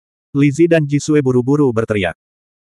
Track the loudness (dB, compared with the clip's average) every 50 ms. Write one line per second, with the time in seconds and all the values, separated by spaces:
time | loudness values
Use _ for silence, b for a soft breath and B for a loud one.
0 | _ _ _ _ _ _ -2 0 0 0 2 2 2 2 2 0 0 0 -2 -4
1 | -2 0 0 0 2 2 0 0 0 0 0 0 2 0 0 -2 -2 -2 -2 -2
2 | -2 -4 -6 _ _ _ _ _ _ _ _ _